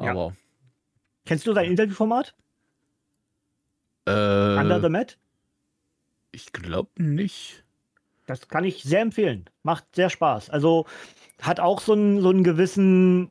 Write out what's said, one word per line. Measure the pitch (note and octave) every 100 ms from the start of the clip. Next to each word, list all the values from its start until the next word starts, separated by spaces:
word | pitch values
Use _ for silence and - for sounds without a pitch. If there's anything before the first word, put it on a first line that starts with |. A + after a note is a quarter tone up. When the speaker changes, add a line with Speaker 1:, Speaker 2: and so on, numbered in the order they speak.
Speaker 1:
Ja. | A#2
Speaker 2:
Aber | F#2 E2+ F#2+ _ _ _ _ _ _ _ _ -
Speaker 1:
Kennst | D#3+ A3+
du |
sein | G#3 F3
Interviewformat? | F3+ G#3+ F#3+ A3 A#3+ D4+ _ _ _ _ _ _ _ _ _ _ _ _ _ _ _ _ _ -
Speaker 2:
Äh, |
Speaker 1:
Under | G#2 G#2 G2+ G2+ G2 - -
the | E3
Mat? | F3 B3+ - _ _ _ _ _ _ _ _ _ _ _
Speaker 2:
ich | B2+ -
glaub | - F2 E3 G3+ -
nicht. | D#3 D3 G3+ - - - _ _ _ _ _ _ -
Speaker 1:
Das | B2+ -
kann | D#3
ich | F#3 F#3
sehr | C3+ F3+
empfehlen. | A3+ G#3+ F#3+ G#2+ E2+ _
Macht | D3+ D#3+ -
sehr | - F3+
Spaß. | - D#3+ A2 -
Also | D3 D#3 E3 D#3 - - - - -
hat | - F3
auch | F3 G3
so | -
einen, | G#3 G#3 G3+
so | F#3
einen | F#3+
gewissen, | F3+ D#3+ F#3 G3 F#3+ F#3 F#3 F3+ F3+